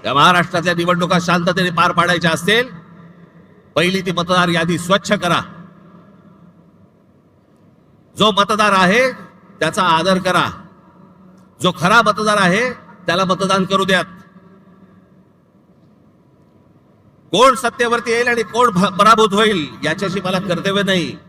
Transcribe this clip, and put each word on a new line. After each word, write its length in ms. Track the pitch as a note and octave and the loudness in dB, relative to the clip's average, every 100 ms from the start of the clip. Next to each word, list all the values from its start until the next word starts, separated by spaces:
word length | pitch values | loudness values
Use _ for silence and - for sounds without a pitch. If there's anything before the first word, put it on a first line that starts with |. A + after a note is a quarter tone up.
| G#2+ | 0
या 80 | |
महाराष्ट्रातल्या 600 | C3+ E3 F3 F3 E3+ E3+ | 2 4 4 0 -2 -2
निवडणुका 440 | E3+ F3 F3 F3 F3+ | -2 -2 -2 0 -2
शांततेने 480 | F3 F3 F3 F3+ F3+ | 0 -2 0 -2 -2
पार 220 | F3 F3 | 0 0
पाडायच्या 400 | E3+ E3+ F3 E3+ | 2 0 0 0
असतील, 360 | D#3 E3+ A3 B3 - - - - - - - - - _ C#3+ | -2 0 0 -2 -10 -20 -20 -20 -20 -20 -20 -20 -20 _ -2
पहिली 260 | F3 F#3+ | 0 -2
ती 100 | F#3 | -4
मतदार 360 | F3 E3+ F#3 F3+ | -6 0 0 2
यादी 300 | E3+ E3+ E3+ | 0 -2 -4
स्वच्छ 340 | F3 G3 G3+ | 0 -2 0
करा. 300 | G3+ F3 D3+ G2+ - - - - - - - - - - _ _ _ _ _ _ _ _ _ _ _ _ _ _ _ _ - | -4 0 -2 -4 -18 -20 -20 -20 -20 -20 -20 -20 -20 -20 _ _ _ _ _ _ _ _ _ _ _ _ _ _ _ _ 0
जो 120 | G#3+ | 2
मतदार 400 | G3 G3+ G#3+ G#3 | 2 0 2 2
आहे 400 | G3 F3+ A3 C4 - - - _ - | 4 4 4 0 -4 -18 -20 _ -6
त्याचा 240 | D#3 G#3 | -4 0
आदर 340 | F3+ D#3+ F3 F#3 | 0 2 2 0
करा, 340 | F#3 F3 B2+ F2+ - - _ - - - - - _ _ | 0 0 -2 -8 -20 -20 _ -20 -20 -20 -20 -20 _ _
जो 100 | F3+ E3+ | -4 -2
खरा 220 | F3 A3+ | 2 2
मतदार 360 | A3 G#3 G#3+ G#3 | 2 0 0 2
आहे 340 | F#3 G3 B3 | 2 0 -2
त्याला 520 | A#3+ - - - F3 F#3+ | -6 -18 -10 -4 -2 0
मतदान 400 | F#3 F#3+ F#3+ F#3 | -2 0 -2 0
करू 200 | F#3+ F#3+ | -2 0
द्यात. 180 | F#3+ - - - - - - - - - - _ _ _ _ _ _ _ _ _ _ _ _ _ _ _ _ _ _ _ _ _ _ _ | 0 -2 -12 -20 -20 -20 -20 -20 -20 -20 -20 _ _ _ _ _ _ _ _ _ _ _ _ _ _ _ _ _ _ _ _ _ _ _
कोण 240 | F3+ C4 A#3+ | 2 4 4
सत्तेवरती 560 | A#3 - A#3+ A#3 A#3 | -4 -2 -2 -2 -2
येईल 160 | A3+ B3 | -2 0
आणि 160 | A#3 | -2
कोण 260 | A3 A3+ A#3+ | -4 0 2
भ-, 300 | F3+ G3 F#3 | 2 -2 2
पराभूत 340 | G#3 A3+ G#3+ | 4 6 4
होईल 340 | G3 A3 G3 C#3+ - | 2 2 0 -4 -6
याच्याशी 380 | C#3+ D#3+ G3 F#3+ | -6 -4 -4 -4
मला 180 | F3+ F#3 | -4 -4
कर्तव्य 440 | F#3+ E3+ G3 G3 | -4 -4 -2 -2
नाही 340 | G3 F#3 C#3 G#2 | 0 -2 -4 -10